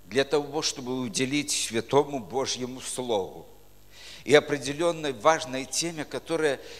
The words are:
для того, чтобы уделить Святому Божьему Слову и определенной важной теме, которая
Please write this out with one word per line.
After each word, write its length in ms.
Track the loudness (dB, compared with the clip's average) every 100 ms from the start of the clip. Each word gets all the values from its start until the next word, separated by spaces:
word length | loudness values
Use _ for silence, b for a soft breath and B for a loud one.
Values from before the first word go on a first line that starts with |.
| -2
для 180 | 0
того, 380 | 2 0 0 -2
чтобы 360 | -4 -4 -4 -4
уделить 500 | -2 -2 0 0 0
Святому 680 | -2 -2 -2 4 4 4 -2
Божьему 640 | -4 -2 -2 -2 -6 -8
Слову 640 | -8 -6 0 0 0 -8 -18 -20 -20 -20 B B B B
и 100 | 6
определенной 760 | 6 6 0 -2 0 0 0 -4
важной 540 | 2 4 4 0 -6 -4
теме, 400 | -2 -2 -4 -6
которая 560 | -6 -2 2 2 0 B B